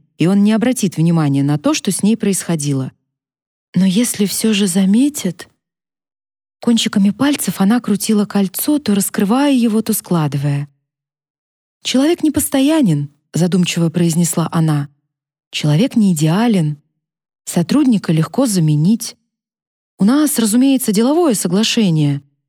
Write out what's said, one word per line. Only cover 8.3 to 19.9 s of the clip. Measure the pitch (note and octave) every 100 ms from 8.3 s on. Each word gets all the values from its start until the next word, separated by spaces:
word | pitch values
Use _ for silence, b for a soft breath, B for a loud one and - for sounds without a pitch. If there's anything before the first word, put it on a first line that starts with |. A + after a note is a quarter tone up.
| G3+ F#3+ - - D4
то | B3 G3+
раскрывая | F#3+ - G3 B3+ C#4+
его, | C4 A#3 A3
то | A3
складывая. | G#3 - F3 D3 C#3 C#3+ C#3+ C#3+ _ _ _ _ _ _ _ _ _ _ _
«Человек | - B3+ D4 F4
непостоянен», | D#4 D4 - C4+ C4+ D#4+ A3+ D3 C#3+ _ _
задумчиво | D#3 F3 F#3 F3 - E3
произнесла | F3 E3+ D#3+ E3+ - E3
она. | E3+ D#3+ D3 C#3+ _ _ _ _ _ _
«Человек | - D3+ D3+ C4 A#3+
не | G3
идеален. | D#3 D#3 F3 A#3+ G3 D3+ D3 _ _ _ _ _ _ -
Сотрудника | F3 E3 C4 C4+ G#3+ -
легко | D#3+ D#3+ - C4
заменить. | F#3+ D#3 D3 E3 A3+ - - _ _ _ _ _ _ _